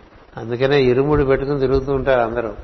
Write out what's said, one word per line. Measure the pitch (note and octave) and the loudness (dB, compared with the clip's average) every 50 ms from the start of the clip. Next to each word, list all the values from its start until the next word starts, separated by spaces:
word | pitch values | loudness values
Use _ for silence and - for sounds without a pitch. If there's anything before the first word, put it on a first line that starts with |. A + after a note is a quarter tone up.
| - - - - - - - | -20 -20 -20 -20 -20 -18 -16
అందుకనే | B2 A#2 A2+ A#2+ A#2 C3+ C3+ C#3+ C#3+ | -12 -8 -6 -4 -2 0 2 2 4
ఇరుముడి | C3 B2 B2 C3 C#3 D3+ D3+ D3 C#3+ | 4 4 4 2 2 2 2 2 2
పెట్టుకుని | C3 C3+ C3+ C#3 C#3 C#3+ C3+ | 2 0 0 0 -4 -2 -2
తిరుగుతూ | C3 B2+ C3+ C3+ C3 C#3 | 0 0 0 0 0 -2
ఉంటారు | C#3 C3 B2 C#3 C3 A#2+ | -4 -2 0 2 2 2
అందరూ | A#2 A2 A#2 A#2+ A#2 G#2+ G2+ - | 2 0 -2 -4 -6 -6 -8 -12